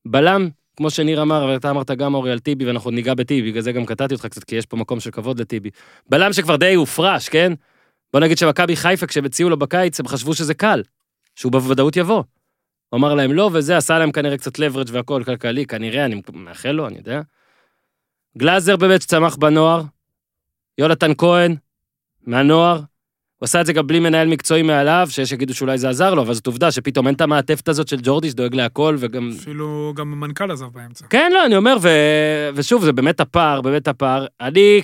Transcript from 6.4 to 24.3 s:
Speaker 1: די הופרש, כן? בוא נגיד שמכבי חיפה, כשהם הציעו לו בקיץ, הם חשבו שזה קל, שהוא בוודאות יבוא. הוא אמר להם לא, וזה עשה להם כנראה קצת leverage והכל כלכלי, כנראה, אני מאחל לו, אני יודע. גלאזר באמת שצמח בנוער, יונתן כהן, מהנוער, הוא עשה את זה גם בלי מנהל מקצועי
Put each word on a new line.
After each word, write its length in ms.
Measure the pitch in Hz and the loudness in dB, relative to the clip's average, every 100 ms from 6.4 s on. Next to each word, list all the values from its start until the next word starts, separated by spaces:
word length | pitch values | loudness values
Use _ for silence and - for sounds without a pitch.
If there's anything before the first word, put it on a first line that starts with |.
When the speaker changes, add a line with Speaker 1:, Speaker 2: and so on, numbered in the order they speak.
| 165 147 | 0 2
Speaker 1:
די 180 | 180 | 4
הופרש, 540 | 185 143 - 180 170 - | 4 2 0 0 0 0
כן? 240 | 156 180 165 _ _ _ _ _ | 2 2 0 _ _ _ _ _
בוא 80 | 139 | 2
נגיד 180 | 156 156 | 2 2
שמכבי 380 | 165 143 175 165 | 2 2 0 0
חיפה, 300 | 170 185 165 | 0 0 -2
כשהם 180 | 151 | -4
הציעו 260 | 139 - 175 | -4 0 0
לו 60 | 156 | 0
בקיץ, 440 | 139 175 180 - | 0 0 0 -2
הם 60 | 123 | -6
חשבו 260 | 135 131 | -6 -4
שזה 200 | 160 151 | -4 -4
קל, 280 | 160 214 160 - _ _ _ _ | -2 0 0 -2 _ _ _ _
שהוא 180 | - 127 | -8 -2
בוודאות 440 | 131 127 131 143 156 | 0 0 2 2 2
יבוא. 260 | 175 214 131 _ _ _ _ _ _ | 0 0 -2 _ _ _ _ _ _
הוא 100 | 120 | 0
אמר 160 | 147 | 2
להם 180 | 147 131 | 2 2
לא, 180 | 151 208 | 2 2
וזה 240 | 165 143 170 | 0 0 0
עשה 220 | - 165 | 2 2
להם 140 | 156 | 0
כנראה 240 | 151 143 139 | -2 -4 -4
קצת 180 | 131 135 | -8 -4
leverage 300 | 151 135 123 | -4 -4 -6
והכל 300 | 120 120 139 | -6 -4 -4
כלכלי, 420 | 120 120 120 123 131 | -4 -6 -4 -4 -6
כנראה, 380 | 110 113 123 | -8 -6 -4
אני 180 | 139 104 - | -4 -4 -10
מאחל 400 | 82 87 87 127 | -18 -20 -10 -6
לו, 140 | 156 131 | -4 -6
אני 100 | - | -10
יודע. 240 | - 139 151 _ _ _ _ _ _ _ _ _ _ - | -10 -10 -12 _ _ _ _ _ _ _ _ _ _ -2
גלאזר 380 | 143 190 175 190 | 0 2 2 2
באמת 260 | 185 185 | 4 4
שצמח 340 | - 165 160 151 | 2 2 2 2
בנוער, 460 | 151 156 160 165 151 _ _ _ _ _ _ _ _ - | 2 4 4 2 -2 _ _ _ _ _ _ _ _ 0
יונתן 340 | 151 160 160 147 | 0 2 2 2
כהן, 380 | 170 175 175 160 _ _ _ _ _ _ - | 4 4 2 0 _ _ _ _ _ _ -4
מהנוער, 500 | 120 143 160 170 165 147 _ _ _ _ - | 2 4 6 4 2 -4 _ _ _ _ -10
הוא 80 | 123 | -2
עשה 140 | 175 | 0
את 60 | 165 | 2
זה 60 | |
גם 140 | 156 139 | 0 2
בלי 140 | 165 | 2
מנהל 280 | 165 160 | 2 2
מקצועי 340 | 160 | 2